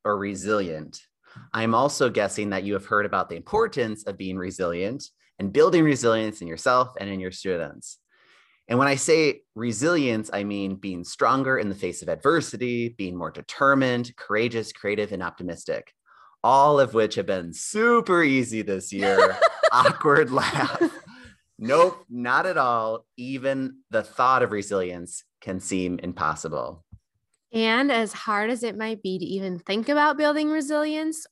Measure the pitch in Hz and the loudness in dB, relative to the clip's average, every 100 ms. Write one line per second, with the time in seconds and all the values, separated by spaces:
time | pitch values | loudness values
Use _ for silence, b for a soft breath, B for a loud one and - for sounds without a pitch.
0 | 107 101 101 95 98 107 92 78 78 - | -4 -2 -2 -6 -2 -2 -2 -8 -12 -18
1 | _ _ _ B B 110 113 113 139 - | _ _ _ B B -4 0 2 2 2
2 | 131 107 101 - 104 95 98 101 - 104 | 0 2 -2 -2 -4 -4 -4 -6 -2 0
3 | 104 98 90 82 - 208 226 - 113 107 | 0 -2 -4 -8 -4 0 0 -2 -4 -4
4 | - 95 95 95 92 92 87 85 95 139 | -10 -8 -6 -6 -6 -4 -4 -2 -4 -6
5 | - _ _ - 98 117 170 170 156 131 | -12 _ _ -8 -2 4 6 6 4 4
6 | 117 113 110 104 85 82 - 127 123 - | 4 2 0 -6 -10 -4 2 2 2 -2
7 | 101 98 92 90 95 87 76 - - - | -6 -6 -6 -6 -4 -4 -4 -10 -20 -20
8 | _ b b b b b b 120 139 135 | _ b b b b b b 2 2 2
9 | - 160 151 - _ - 120 107 151 175 | 4 4 4 0 _ -8 -4 0 2 2
10 | 135 110 107 101 101 101 98 95 98 87 | 2 0 -4 -6 -4 -4 -6 -6 -8 -8
11 | 87 - 120 131 131 131 104 95 90 - | -8 -2 2 2 0 0 -2 -4 -6 -6
12 | 82 82 139 165 123 107 123 120 117 117 | -6 -2 0 0 0 -6 -4 -2 -4 -6
13 | 95 90 82 - - - 139 139 131 123 | -8 -6 -8 -10 -10 0 4 4 4 0
14 | 120 - - 104 120 117 107 - 101 104 | -4 -10 -2 0 0 -2 -6 -6 -4 -2
15 | 101 95 87 - 90 82 - 78 - _ | -2 -4 -8 -8 -10 -10 -8 -8 -8 _
16 | _ b b b 113 131 143 147 127 113 | _ b b b 4 6 6 6 4 4
17 | 107 - 98 95 85 85 - 214 233 240 | 2 0 -2 -2 -4 -10 -6 0 4 4
18 | 208 175 156 135 120 110 104 95 95 98 | 4 2 4 2 0 -4 -4 -4 -4 -2
19 | 98 98 - - 622 - 622 123 127 - | 2 4 4 4 2 2 2 4 4 2
20 | 156 143 139 131 123 143 - - 339 - | 2 4 4 2 0 -2 -2 0 -2 -4
21 | - B B B _ - 110 147 180 - | -20 B B B _ -10 0 6 4 4
22 | - 120 120 135 175 160 131 117 110 113 | -12 -6 0 2 2 2 2 2 0 -4
23 | _ - 123 135 135 135 131 - _ 110 | _ -14 -8 -4 -2 -2 -4 -8 _ -2
24 | 104 - 127 127 120 104 95 98 90 87 | -2 2 4 4 4 0 -2 -2 -2 -6
25 | 87 - - _ - 95 92 95 90 87 | -12 -14 -18 _ -8 -8 -4 -2 -2 -4
26 | 87 92 78 78 80 76 62 82 _ - | -6 -4 -4 -2 -6 -6 -8 -12 _ -20
27 | _ _ _ _ _ 226 226 226 277 240 | _ _ _ _ _ -2 0 2 2 0
28 | 214 196 - 208 214 247 226 202 220 220 | -2 -6 -4 -2 -2 -2 -6 -6 -6 -6
29 | 196 185 175 190 190 175 - 202 226 294 | -6 -6 -4 -6 -6 -8 -4 -4 0 2
30 | 294 285 294 294 302 311 277 302 302 302 | 2 2 0 2 0 -2 -2 -2 -2 -4
31 | 320 311 - | -4 -6 -8